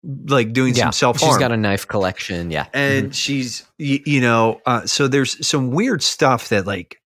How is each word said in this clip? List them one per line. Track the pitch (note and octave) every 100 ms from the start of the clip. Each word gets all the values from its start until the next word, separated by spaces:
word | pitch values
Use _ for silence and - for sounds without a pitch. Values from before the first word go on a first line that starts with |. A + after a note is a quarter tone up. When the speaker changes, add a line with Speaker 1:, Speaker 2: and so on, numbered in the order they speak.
| E3 C3+ -
Speaker 1:
like, | C3+ A2+
doing | B2 C3
some | A#2+ E2+
Speaker 2:
Yeah, |
Speaker 1:
self-harm. | - B2+ A#2 D#3
Speaker 2:
she's | B2+
got | B2
a | A2+
knife | G#2 G2 -
collection, | G#2+ F#2 - - F2 E2+
yeah. | D2+ -
Speaker 1:
And | C3+ C#3 C3+ C3+
Speaker 2:
Mm-hmm. |
Speaker 1:
she's, | - - C#3 B2 - - -
y-, | C#3+ C3+ D3
you | C#3
know, | B2 A#2 A2+ - -
uh, | A#2+ E2+
so | - C#3
there's | C#3 B2+ - D3
some | D3 B2+
weird | D3 B3+ E3+
stuff | - - C#3 A#2+ -
that, | G#2 F#2+
like, | G2 - -